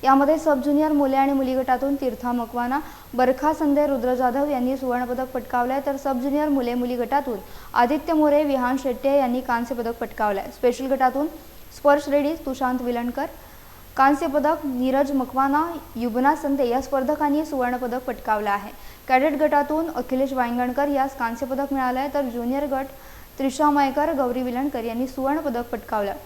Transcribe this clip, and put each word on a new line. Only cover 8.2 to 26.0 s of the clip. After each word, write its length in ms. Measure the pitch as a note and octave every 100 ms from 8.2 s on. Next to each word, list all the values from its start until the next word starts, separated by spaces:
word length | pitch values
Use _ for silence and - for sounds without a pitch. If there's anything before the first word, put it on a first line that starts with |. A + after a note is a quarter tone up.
| D4+ D4
विहान 320 | D4+ C4+ B3 C4
शेट्टे 400 | C4+ A3+ C#4 C#4
यांनी 220 | B3+ B3
कांस्य 320 | B3+ A#3 A#3+
पदक 240 | A#3+ A3+ A#3
पटकावलंय. 500 | A3+ - G#3+ G3 -
स्पेशल 340 | - B3 A#3 C4
गटातून 400 | C4 B3+ C4 D4+ - - - - -
स्पर्श 320 | C#4+ C#4+ D4
रेड्डी, 260 | C#4+ C#4+ D#4+
सुशांत 460 | - C4 C4 B3+
विलणकर, 440 | A#3+ A#3+ A#3+ B3 D4+ - - - - - - -
कांस्य 300 | C4+ D4 E4
पदक, 360 | C#4+ D4 E4 D4
नीरज 460 | B3 B3+ C4+ C#4
मकवाना, 520 | C#4 B3+ B3+ C4+ C#4+ E4 E4 - A#3
युबना 380 | A#3+ A3+ C4 D#4
संते 320 | D4 C#4 B3
या 120 | A#3+
स्पर्धकांनी 640 | C4 C4+ C4 D4+ D4+ C#4+
सुवर्ण 320 | D#4 D4 B3 B3
पदक 300 | B3 B3 C4
पटकावलं 440 | A3 - G#3+ G#3+
आहे. 200 | G3+ G3+ - - - -
कॅडेट 300 | B3+ D4 C#4+
गटातून 480 | D4+ D4 C#4+ D4+ E4
अखिलेश 380 | D4+ B3 B3+ C4+
वांगणकर 560 | C4 A#3+ A#3+ B3 C4+ C#4+
यास 260 | C#4+ C4 -
कांस्य 280 | A#3 A#3 B3+
पदक 260 | C4 C#4
मिळालं 280 | C#4 B3+ B3+
आहे, 140 | C#4+
तर 140 | C#4+ C4+
ज्युनियर 360 | A#3 A#3 C4+ D4
गट 180 | C4 G3+ - - - - -
त्रिशा 300 | C4+ - D4
मयकर, 420 | D4 C#4 C4 D4+ D4
गौरी 260 | B3 A#3+
विलणकर 420 | B3+ A#3+ C#4+ B3+
यांनी 220 | A#3 A#3 C4
सुवर्ण 340 | - C4+ D4+
पदक 240 | D4+ A#3+ A#3
पटकावलं. 400 | A#3 - G#3+